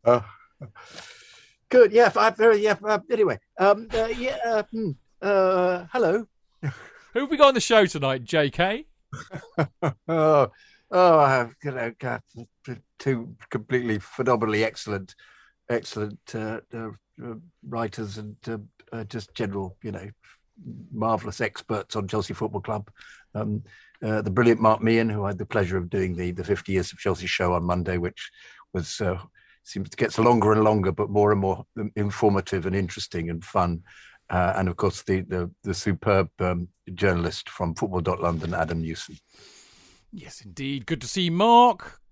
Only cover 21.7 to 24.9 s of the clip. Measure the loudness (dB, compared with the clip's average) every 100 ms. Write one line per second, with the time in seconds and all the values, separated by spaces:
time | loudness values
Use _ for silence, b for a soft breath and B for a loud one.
21.7 | -8 -6 -8 -4 -4 -4 -6 -6 -6 -6
22.7 | -8 -8 b b b b -8 -4 -6 -8
23.7 | b b b -4 -4 -2 2 4 4 4
24.7 | 2 2